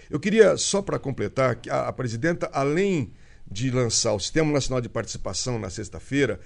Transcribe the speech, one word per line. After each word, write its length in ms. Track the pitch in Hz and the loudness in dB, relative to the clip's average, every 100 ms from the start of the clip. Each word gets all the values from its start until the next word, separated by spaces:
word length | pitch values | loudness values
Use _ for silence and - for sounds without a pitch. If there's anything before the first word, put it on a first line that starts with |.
| - | -6
Eu 100 | 151 | -4
queria, 380 | 196 214 196 147 | 4 8 8 6
só 240 | - 196 | 2 0
pra 160 | 196 143 | 0 -4
completar, 580 | 143 113 104 - 131 113 | -4 -4 -2 2 2 0
que 140 | - | -2
a, 180 | 135 120 | -2 -2
a 40 | |
presidenta, 580 | 117 127 113 156 170 175 | -4 -6 -2 -2 -2 -2
além 580 | 151 139 151 202 175 120 - - - - | -2 0 2 2 2 -2 -8 -20 -18 -12
de 200 | 98 131 | -4 -2
lançar 420 | 127 120 - 113 | 0 2 2 2
o 80 | 107 | 0
Sistema 320 | - 160 156 | 0 2 2
Nacional 300 | 147 123 131 | 2 0 -2
de 80 | 113 | -2
Participação 680 | 117 104 - 104 98 - 120 | -4 -6 -8 -6 -4 -4 -4
na 120 | 98 | -6
sexta-feira 680 | 101 101 82 - 139 131 95 | -8 -10 -12 -4 0 0 0